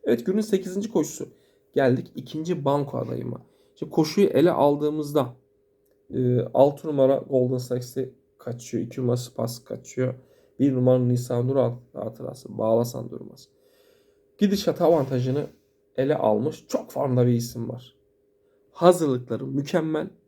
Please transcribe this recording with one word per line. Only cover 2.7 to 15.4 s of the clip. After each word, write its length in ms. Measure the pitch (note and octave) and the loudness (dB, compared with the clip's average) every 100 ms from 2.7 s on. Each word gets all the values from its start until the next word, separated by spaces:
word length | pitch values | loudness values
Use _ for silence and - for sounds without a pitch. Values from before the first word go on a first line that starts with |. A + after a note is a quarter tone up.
| C#3+ C#3+ A#2+ | 0 -2 -6
adayıma. 440 | A#2+ A#2+ B2 B2 _ _ _ _ | -6 -6 -8 -10 _ _ _ _
Şimdi 160 | - | -2
koşuyu 360 | - D#3 - G3 | 0 2 4 4
ele 240 | - E3+ | 6 4
aldığımızda, 840 | - C#3+ D3 D3 D#3 D3 D3 B2+ - _ _ _ _ _ _ _ | 6 4 4 -2 -2 -2 -2 -2 -8 _ _ _ _ _ _ _
e, 260 | C3 B2 B2 | -2 0 0
altı 480 | - - C#3 D3 D#3+ | 0 4 4 4 -6
numara 360 | C#3+ C3 C#3 - | 2 2 2 0
Golden 280 | C3+ B2+ B2+ | 0 0 -2
Sexy 440 | B2 B2 B2 C3+ B2+ - _ _ | -4 -6 -6 -8 -8 -12 _ _
kaçıyor. 460 | - A#2+ - A2+ | -12 -12 -6 -6
İki 180 | A#2 C3 | -6 -4
numara 160 | B2 B2 | -2 -2
Spas 460 | B2 - A#2+ B2 | -4 -8 -8 -8
kaçıyor. 500 | - - - - B2+ B2+ _ _ _ - | -12 -12 -10 -4 -4 -4 _ _ _ 0
Bir 140 | C#3 | 2
numara 260 | C3 B2+ B2+ | 4 4 4
Nisa 440 | B2 B2 A#2+ B2 | 4 0 0 -2
Nur 120 | B2+ C3+ | 0 0
Hat-, 400 | A#2+ A#2+ - - | 0 -4 -14 -10
Hatırası. 600 | A2+ - - - - A2 | -10 -10 -14 -12 -12 -4
Bağlasan 520 | A2 A2+ A#2+ B2 A#2+ | 2 2 0 -6 -12
durmaz. 380 | - - - - _ _ _ _ _ _ _ _ _ | -14 -16 -20 -20 _ _ _ _ _ _ _ _ _
Gidişat 440 | G#3 G3 - D#3 | 0 2 -2 2
avantajını 680 | E3 E3 C3 C3 B2 C#3+ | 4 4 2 -2 0 -2